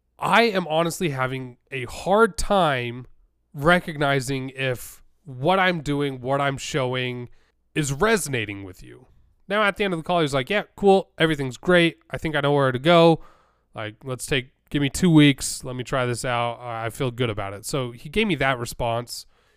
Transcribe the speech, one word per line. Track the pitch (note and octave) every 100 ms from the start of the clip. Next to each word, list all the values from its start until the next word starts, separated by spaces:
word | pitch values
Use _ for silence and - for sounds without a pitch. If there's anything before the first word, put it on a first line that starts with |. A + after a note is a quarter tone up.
| _ -
I | D3 G3
am | A#3 F#3+ D#3+
honestly | D#3 E3+ D#3+ F3+
having | C3+ B2+ C3 B2+ A#2+ -
a | C3+
hard | A#2+ - E3+ G3+ A3+ -
time | - G3+ D#3+ C3 A#2+ A#2+ B2+ - _ _ _
recognizing | C#3+ D3 F3+ F3 D3 C#3+ C#3 B2 C3+ C3 B2+
if | C3 B2 - - _ _
what | D#3 B2+ C#3+ F#3+
I'm | F#3 E3+
doing, | C#3 C#3+ C#3+ C3
what | B2 C#3
I'm | C#3 C#3
showing | - D3+ B2+ B2+ B2+ B2 B2 - _ _ _
is | D#3 C#3
resonating | C#3 G#3+ A3 C#3+ B2+ G#2 G2
with | G2 F2
you." | B2 A#2+ _ _ _ _ -
Now, | G3+
at | G3+ F#3+
the |
end | G3
of | E3
the |
call, | D#3 F3
he |
was | D3+
like, | C3+ B2+
"Yeah, | G3+ - -
cool. | G3+ F#3+ - -
Everything's | D#3+ C#3+ C3 A#2+
great. | - F3 E3 - -
I | C3
think | E3 D3
I |
know | C#3+
where | C#3+ C3+
to | B2+
go. | D3 E3+ E3+ D#3+ - _ _ _ _
Like, | A#2 G#2+ A2
let's | C3+ B2+
take, | - C#3+ B2 _ _
give | D3
me | C#3+
two | - F3+
weeks. | D#3+ D3 C3 - -
Let | C3+
me | B2+
try | B2 C#3 B2
this | A#2
out. | C3+ A#2+ A#2+ A#2
I, | B2 A2+ A2+
I |
feel | - C3
good | A#2 B2
about | G#2 G2
it." | G2+ -
So | D3 B2
he | A#2+ D#3
gave | G#3 G#3+
me | C#3
that | C3+ B2+
response. | A#2+ - A#2+ A#2 A#2+ - - _ _